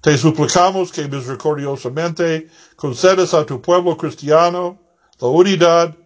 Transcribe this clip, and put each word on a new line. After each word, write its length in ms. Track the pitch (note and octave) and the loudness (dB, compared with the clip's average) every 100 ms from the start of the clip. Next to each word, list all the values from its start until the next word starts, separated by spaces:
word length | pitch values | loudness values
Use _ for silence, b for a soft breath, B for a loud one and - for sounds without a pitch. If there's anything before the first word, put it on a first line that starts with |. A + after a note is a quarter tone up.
Te 160 | - D3 | 2 2
suplicamos 720 | D#3 D#3 D3 F3+ F3+ F#3+ F3+ | 2 2 0 2 2 0 -6
que 160 | - C#3+ | -6 -8
misericordiosamente 1400 | C#3 B2 C3 D#3 D3 C#3 C#3 B2+ C3+ E3+ D#3+ E3+ D#3+ D#3+ b b b | -8 -10 -6 -4 -4 -6 -6 -8 -6 -6 -4 -2 -2 -8 b b b
concedas 560 | D3 B2 F#3 F#3 F3+ | -8 0 2 2 2
a 120 | E3 D3+ | 0 -2
tu 140 | C3 | -8
pueblo 360 | C#3+ F3 F3 D#3 | 0 0 0 -4
cristiano 800 | D#3+ - C#3+ D#3 F3 F3+ F3+ F#3 _ _ _ _ | -8 -10 0 2 2 0 -8 -10 _ _ _ _
la 80 | B2 | -2
unidad 680 | D#3 F#3+ F#3 E3+ E3+ E3+ D#3 | 2 2 4 4 4 2 -6